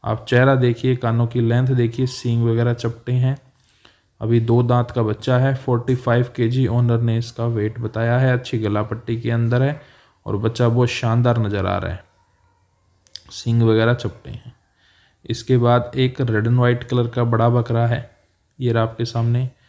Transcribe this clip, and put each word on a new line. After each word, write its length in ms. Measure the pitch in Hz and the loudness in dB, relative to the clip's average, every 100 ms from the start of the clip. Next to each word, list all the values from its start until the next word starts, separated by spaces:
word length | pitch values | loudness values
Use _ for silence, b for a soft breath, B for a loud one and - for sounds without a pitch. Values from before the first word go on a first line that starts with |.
आप 220 | - 110 - | -4 -6 0
चेहरा 300 | 123 131 135 | 4 4 4
देखिए, 380 | 123 117 131 127 | 2 2 0 0
कानों 300 | 117 117 117 | 0 0 0
की 140 | 123 | 0
लेंथ 260 | 117 117 131 | 0 2 2
देखिए, 380 | 127 117 117 127 | 2 0 0 -4
सींग 360 | - 120 117 117 | -2 -2 0 2
वगैरह 280 | 113 117 117 | 2 0 0
चपटे 360 | 117 117 - | -4 -6 -4
हैं। 240 | 127 127 135 _ b b b b b b _ | 0 0 -2 _ b b b b b b _
अभी 180 | 110 117 | 0 2
दो 200 | 113 117 | 4 2
दांत 280 | 120 123 123 | 4 2 0
का 100 | - | -2
बच्चा 340 | 110 139 - 127 | -2 -2 0 2
है, 160 | 131 131 | 2 -2
फ़ोर्टी 400 | - 120 117 127 | -2 -2 0 -2
फ़ाइव 340 | - 120 127 - | 0 0 0 -2
के 120 | 117 | -2
जी 180 | 127 127 | 0 0
ओनर 340 | 117 120 117 | 2 2 2
ने 160 | 117 113 | 0 -2
इसका 280 | 113 - 117 | -4 -6 -4
वेट 300 | 117 104 117 | -2 -4 -4
बताया 380 | 117 110 117 120 | -8 -4 0 2
है। 120 | 131 | 2
अच्छी 240 | 123 127 120 | 0 -2 -4
गला 220 | 107 104 | -2 -2
पट्टी 360 | 107 110 - 117 | -4 -8 -6 -6
के 100 | 117 | -2
अंदर 300 | 117 117 120 | 0 0 2
है 200 | 135 151 B B B B - | 0 -2 B B B B -6
और 120 | 101 | -2
बच्चा 320 | 113 117 120 | -2 0 0
बहुत 200 | 117 123 | 2 0
शानदार 500 | - 120 117 120 117 | 0 0 2 2 2
नज़र 260 | 107 101 95 | 0 -2 -2
आ 120 | 95 | -2
रहा 140 | 92 | -4
है, 120 | 87 - _ _ _ _ _ _ _ _ _ _ - - | -8 -14 _ _ _ _ _ _ _ _ _ _ -20 -20
सींग 300 | - - 117 | -12 -2 2
वगैरह 320 | 117 110 113 | 4 4 2
चपटे 360 | 120 104 - - | 0 -4 -12 -16
हैं। 240 | - - - _ b b b b b - | -16 -18 -20 _ b b b b b -10
इसके 320 | 120 - 131 | -10 0 2
बाद 340 | 120 120 120 131 | 4 2 0 -2
एक 240 | 127 131 | -2 0
रेड 260 | 127 110 110 | -2 0 2
and 100 | 123 | 2
व्हाइट 260 | 123 120 | 2 0
कलर 240 | - 123 120 | -2 -2 -2
का 160 | 120 120 | -2 0
बड़ा 240 | 117 117 | 2 2
बकरा 360 | 120 117 113 117 | 2 0 0 0
है, 220 | 120 - _ _ _ _ _ | -2 -6 _ _ _ _ _
ये 120 | 123 | -2
रहा 120 | 113 | 0
आपके 220 | 113 113 117 | 0 -2 -6
सामने 420 | 117 117 120 127 b | -2 0 0 -2 b